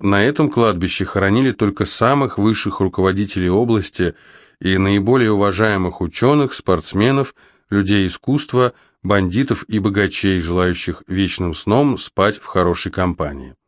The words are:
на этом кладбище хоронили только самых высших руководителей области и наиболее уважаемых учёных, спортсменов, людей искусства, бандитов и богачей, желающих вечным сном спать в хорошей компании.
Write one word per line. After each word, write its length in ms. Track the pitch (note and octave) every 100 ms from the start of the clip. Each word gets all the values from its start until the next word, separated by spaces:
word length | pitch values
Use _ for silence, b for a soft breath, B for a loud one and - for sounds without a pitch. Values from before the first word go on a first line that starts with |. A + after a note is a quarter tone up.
на 200 | G2 G2+
этом 280 | A2+ D3 D3+
кладбище 560 | - A2+ F2+ F2+ - F#2
хоронили 480 | G2 G2 A2 C3+
только 320 | G#2 G#2 - F#2
самых 520 | - A#2 C#3+ C3 -
высших 440 | G#2 G#2+ G#2 -
руководителей 680 | F#2+ - F#2+ F#2+ G2+ G2 F2+
области 680 | F#2+ A#2+ A2 F#2 - F2 b b b b b
и 180 | F#2 F#2+
наиболее 540 | F#2+ G2+ G2+ C3 A2+
уважаемых 720 | G#2 G2+ F#2 A2 G2 F2+ -
учёных, 500 | F2 - B2 D3 C3+
спортсменов, 840 | - - F2 - F#2+ A#2 C#3 C3+ - b b b
людей 360 | G2+ F#2+ G2+ F#2
искусства, 680 | - - C#3 - B2 B2 b b b
бандитов 600 | F#2 G2+ F#2 G2+ C3+ A2 -
и 100 | A2
богачей, 600 | G2+ G2 G2 - G2 F#2
желающих 640 | D#2+ F2+ F2+ E2+ - E2+ -
вечным 480 | F#2 F#2 - F2 D#2+
сном 420 | - A2+ D3 B2
спать 400 | - - G2+ G#2+
в 100 | -
хорошей 440 | F#2 F2+ E2+ F2+
компании. 640 | - F2+ E2 D2+ C#2 C2 -